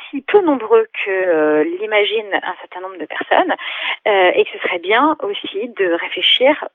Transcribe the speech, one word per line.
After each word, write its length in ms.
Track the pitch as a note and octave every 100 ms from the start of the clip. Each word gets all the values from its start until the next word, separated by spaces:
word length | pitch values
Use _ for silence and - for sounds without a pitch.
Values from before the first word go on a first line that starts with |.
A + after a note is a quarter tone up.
| -
si 140 | C#4
peu 180 | - G#4
nombreux 460 | E4+ C4 G#3+ A3+ A3 -
que, 60 | G3+
euh, 540 | F#3+ F#3 D#3+ D3+ D3+ D#3+ F3+
l'imagine 500 | G#3+ G#3 G3+ A3 G#3
un 220 | F3 - F3+
certain 180 | F3 F3+
nombre 160 | F#3 F#3+
de 100 | -
personnes, 460 | - - - F4+ F#3+ - - - - G#3+
euh, 240 | G3 F3+ -
et 80 |
que 60 | G#3+
ce 60 | G#3
serait 140 | - F3
bien 380 | F3 A3+ D4+ - G3+
aussi 400 | G3+ - F#3+ A#3+ G#3+
de 120 | F#3 E3+
réfléchir 640 | - - - - C4 D4+ -